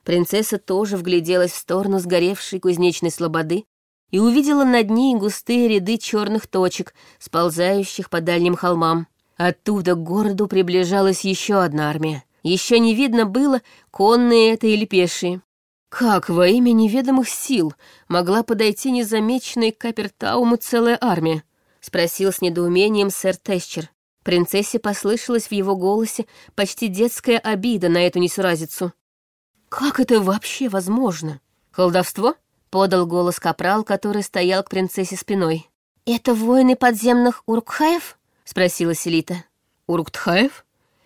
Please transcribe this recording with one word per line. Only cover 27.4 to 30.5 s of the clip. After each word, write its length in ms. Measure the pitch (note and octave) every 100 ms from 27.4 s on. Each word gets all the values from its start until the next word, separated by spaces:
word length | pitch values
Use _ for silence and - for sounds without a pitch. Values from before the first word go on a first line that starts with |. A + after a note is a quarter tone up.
| A3 G#3 A#3+ G#3+ F3
на 180 | F3 F3+
эту 140 | F3
несуразицу. 720 | F3 - F#3+ E3 - - F3 _ _ _ _ _ _ _ _
«Как 300 | - C#4 -
это 220 | B3+ A3
вообще 480 | F#3+ G#3 -